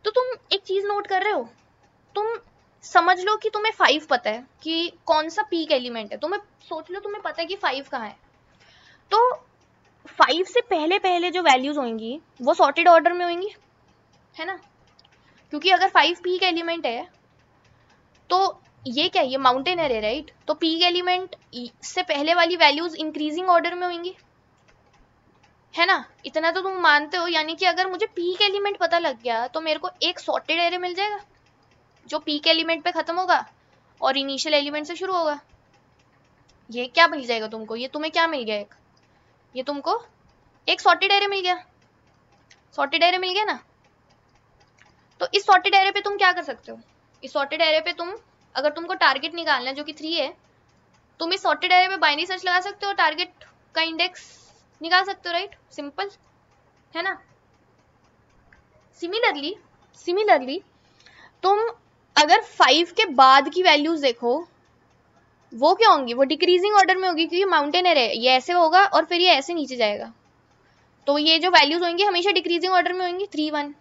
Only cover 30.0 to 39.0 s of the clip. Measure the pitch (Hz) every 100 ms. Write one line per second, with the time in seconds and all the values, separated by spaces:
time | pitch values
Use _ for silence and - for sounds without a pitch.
30 | 320 359 - 277 - 330 339 359 359 349
31 | 415 403 - _ _ _ _ _ _ _
32 | - 302 - 294 320 320 330 330 349 339
33 | 320 349 370 294 - _ _ _ _ _
34 | 262 269 269 269 311 294 285 302 302 339
35 | 370 370 311 285 _ _ _ _ _ _
36 | _ _ _ _ _ _ - 233 247 330
37 | 330 311 240 233 220 220 220 226 262 302
38 | 320 330 330 294 220 208 202 _ _ _